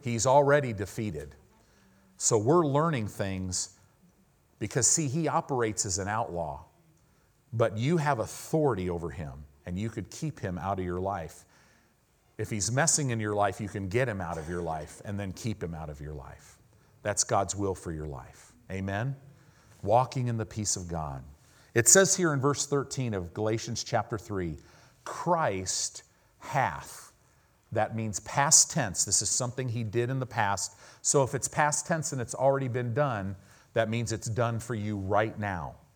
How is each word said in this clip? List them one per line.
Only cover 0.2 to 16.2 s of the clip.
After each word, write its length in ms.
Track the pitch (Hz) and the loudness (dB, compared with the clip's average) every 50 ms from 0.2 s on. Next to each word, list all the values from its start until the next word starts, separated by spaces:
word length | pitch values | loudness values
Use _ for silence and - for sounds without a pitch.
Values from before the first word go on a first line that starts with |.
| 107 | 4
already 460 | 131 127 143 143 135 139 147 139 127 113 | 6 8 8 8 8 6 6 4 2 -4
defeated. 640 | 95 101 95 - - 113 107 82 73 73 69 - - - _ _ _ _ _ _ _ _ _ _ _ _ _ _ | -4 -6 -6 -4 -6 -4 -4 -4 -6 -8 -10 -14 -20 -20 _ _ _ _ _ _ _ _ _ _ _ _ _ _
So 220 | _ - - 123 110 | _ 0 2 4 4
we're 280 | 104 117 156 180 170 | 6 6 6 6 6
learning 420 | 147 135 143 156 170 160 123 107 101 | 6 4 4 4 4 2 2 0 -2
things 680 | - - 107 95 95 95 92 92 90 - - - - _ _ _ _ _ _ _ _ _ _ _ _ _ _ _ _ _ | -2 -2 -2 -2 -2 -4 -4 -4 -4 -4 -6 -6 -10 _ _ _ _ _ _ _ _ _ _ _ _ _ _ _ _ _
because, 280 | 113 104 - 139 117 | -8 -2 0 2 4
see, 200 | - - - 160 | 4 4 4 2
he 220 | 139 120 165 165 143 | 0 0 0 0 2
operates 560 | 131 160 160 - 143 123 117 110 104 - - | 0 0 0 0 0 0 0 0 0 -2 -2
as 140 | 107 90 98 | -2 -2 -2
an 100 | 95 98 | -2 -2
outlaw, 560 | 104 110 117 - 85 85 82 76 69 - - - _ _ _ _ _ _ _ _ _ _ _ _ _ _ _ _ - | -2 -2 -2 -4 -4 -6 -4 -4 -6 -10 -12 -18 _ _ _ _ _ _ _ _ _ _ _ _ _ _ _ _ 2
but 240 | 113 113 110 107 | 2 2 2 2
you 220 | 107 117 139 175 175 | 0 0 2 2 2
have 220 | 143 147 143 113 | 2 2 0 0
authority 680 | 104 87 - - - - - 160 151 143 120 95 92 90 | 0 -4 -6 -12 -8 -2 0 2 2 2 2 2 0 -2
over 220 | 85 85 80 82 | -2 -4 -4 -6
him, 340 | 76 - 82 71 65 69 73 - - _ _ | -6 -8 -10 -10 -10 -14 -16 -18 -20 _ _
and 120 | 90 90 92 | -8 -6 -4
you 120 | 107 113 | -4 -4
could 200 | - 117 95 - | -4 -6 -10 -10
keep 300 | - - - 156 139 - | -10 -8 -8 -8 -8 -6
him 160 | - 98 90 | -6 -6 -6
out 220 | 85 73 95 101 95 | -4 -2 -2 -2 -2
of 60 | 92 | -2
your 160 | 90 87 90 | -4 -2 -2
life. 440 | 92 95 101 92 82 73 - - - _ _ - - _ _ _ _ _ _ _ _ _ _ _ _ _ _ - | -2 -2 -4 -4 -6 -10 -14 -18 -20 _ _ -20 -20 _ _ _ _ _ _ _ _ _ _ _ _ _ _ -8
If 100 | 113 - | -6 -4
he's 240 | 120 110 95 107 117 | -2 -2 -2 0 2
messing 380 | 131 156 160 - - 151 131 | 2 4 4 4 2 2 0
in 100 | 117 110 | 0 0
your 140 | 110 107 104 | 0 0 2
life, 260 | 104 101 101 92 - | 2 2 2 0 -2
you 80 | 110 98 | -6 -6
can 220 | - 107 98 95 | -4 -4 -6 0
get 180 | 87 120 135 123 | 0 0 2 2
him 140 | 107 98 90 | -2 -4 -4
out 160 | 82 85 82 | -4 -6 -6
of 100 | 78 76 | -6 -4
your 140 | 87 87 87 | -4 -4 -2
life 400 | 82 80 78 78 78 - - - | -4 -4 -6 -6 -10 -14 -14 -10
and 160 | - 101 101 | -8 -6 -6
then 100 | 101 95 90 | -4 -6 -8
keep 280 | - - 117 107 95 104 | -6 -4 -6 -4 -4 -6
him 120 | 87 82 | -8 -8
out 160 | 78 80 76 | -8 -8 -10
of 100 | 76 71 | -10 -10
your 140 | 73 73 76 | -10 -10 -10
life. 440 | 71 | -10